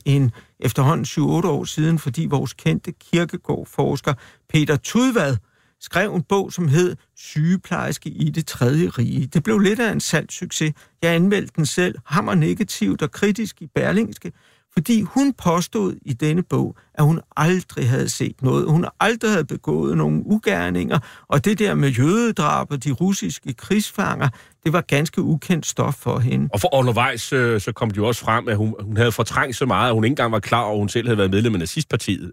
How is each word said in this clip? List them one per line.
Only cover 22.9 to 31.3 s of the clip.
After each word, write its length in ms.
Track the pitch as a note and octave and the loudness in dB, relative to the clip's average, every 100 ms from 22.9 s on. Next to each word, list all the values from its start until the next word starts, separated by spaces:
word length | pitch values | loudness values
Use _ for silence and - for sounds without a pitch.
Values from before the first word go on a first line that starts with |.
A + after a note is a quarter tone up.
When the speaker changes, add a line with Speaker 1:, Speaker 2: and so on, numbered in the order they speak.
Speaker 1:
russiske 600 | C3 F#3 G3 F#3 - D3 | 0 0 0 -4 -8 -10
krigsfanger, 760 | A#2+ - G#3+ G#3 - F#3 - C#3 - - _ | -10 -2 -2 0 -4 -4 0 -2 -2 -20 _
det 100 | D#3+ | -2
var 80 | E3+ | -2
ganske 400 | - C#3+ E3 - | 0 0 0 -2
ukendt 440 | - D#3 - E3 - | 0 0 0 -2 -2
stof 280 | - B2 | -2 -2
for 260 | C#3 B2 B2+ | -2 -2 0
hende. 300 | A#2+ C3 C#3+ | 0 0 0
Speaker 2:
Og 80 | G#2 | 0
for 140 | F3+ C3+ | 2 2
undervejs, 580 | B2 A2+ C3 A#2+ - | 2 2 0 -2 -2
øh, 280 | C3 A#2+ A2 | 0 2 0
så 100 | A#2+ | -2
kom 180 | G#2+ A2+ | -4 -4
det 80 | G2+ | 0
jo 100 | G#2+ | 0
også 140 | A#2 | 0
frem, 260 | - A2+ A2+ | 0 0 0
at 100 | G#2 | 0
hun, 180 | A2 - | 0 -4
hun 180 | G#2 G#2+ | -6 2
havde 140 | A#2+ | 2
fortrængt 440 | A2 A2+ C3+ C#3 A#2+ | 2 -2 0 -2 -2
så 100 | B2+ | 0
meget, 220 | G2 B2 | 2 2
at 40 | |
hun 100 | A2+ | 2
ikke 80 | A2+ | 2
engang 200 | C#3+ A#2+ | 2 0
var 80 | A2 | 0
klar 220 | - A#2+ | 0 0
over, 120 | G#2+ | 0
at 60 | G#2+ | 0
hun 100 | G#2 | 0
selv 180 | B2 A#2+ | 0 0
havde 100 | G#2+ | 2
været 140 | F#2+ | 2